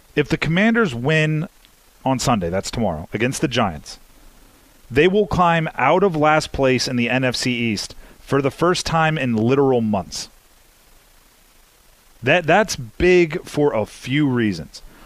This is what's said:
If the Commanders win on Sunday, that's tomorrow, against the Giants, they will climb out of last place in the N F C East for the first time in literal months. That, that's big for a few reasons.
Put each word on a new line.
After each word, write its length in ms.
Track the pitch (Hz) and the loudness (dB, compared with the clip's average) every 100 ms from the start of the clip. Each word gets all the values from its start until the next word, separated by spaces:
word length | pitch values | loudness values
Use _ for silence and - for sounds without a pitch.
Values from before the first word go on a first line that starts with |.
| _ | _
If 140 | - 143 | -4 -2
the 80 | 160 | -2
Commanders 580 | 147 170 220 233 202 | 0 2 2 2 0
win 540 | 117 131 160 156 156 180 - _ _ _ _ | -2 0 2 2 -2 -6 -12 _ _ _ _
on 140 | 131 127 | -4 -2
Sunday, 320 | - 113 85 | 0 0 0
that's 200 | 95 - | -4 -4
tomorrow, 380 | - 104 78 85 | -4 -4 -4 -6
against 260 | 107 120 135 | -4 -4 -2
the 80 | 151 | -4
Giants, 500 | 117 104 76 - - - - - - - _ _ _ - | -2 -4 -4 -14 -20 -20 -20 -20 -20 -20 _ _ _ -6
they 180 | 120 175 | 0 2
will 180 | 202 202 | 2 0
climb 400 | 156 175 165 160 - | 2 2 2 -2 -2
out 260 | 131 160 | 0 2
of 120 | 202 | 2
last 380 | 156 151 156 - | 2 2 2 0
place 340 | - 135 127 - | -2 0 0 -2
in 100 | 123 | -2
the 120 | 120 | -2
N 160 | 127 | 0
F 120 | 131 117 | -2 -2
C 180 | 131 | -2
East 400 | 120 117 101 - - - - | -2 -2 -4 -6 -14 -20 -20
for 220 | - 135 | -4 -2
the 80 | 135 | 0
first 340 | - 170 180 | 0 0 0
time 320 | - 160 160 156 | -2 0 0 0
in 180 | 131 | -2
literal 460 | 113 117 139 139 123 | 0 2 2 2 2
months. 480 | 110 101 87 - - - _ _ _ _ _ - _ _ _ _ _ _ _ _ _ _ _ _ | 0 -2 -4 -10 -14 -18 _ _ _ _ _ -20 _ _ _ _ _ _ _ _ _ _ _ _
That, 220 | 117 175 151 | 0 2 4
that's 300 | 185 220 - | 2 2 -4
big 640 | 113 - 175 180 170 156 | -10 -2 4 4 4 -2
for 320 | - - 147 | -6 0 2
a 100 | 110 | 2
few 440 | 104 - 123 143 147 | -4 -8 -4 0 2
reasons. 520 | 123 107 85 71 - - - | 2 0 -2 -8 -18 -20 -20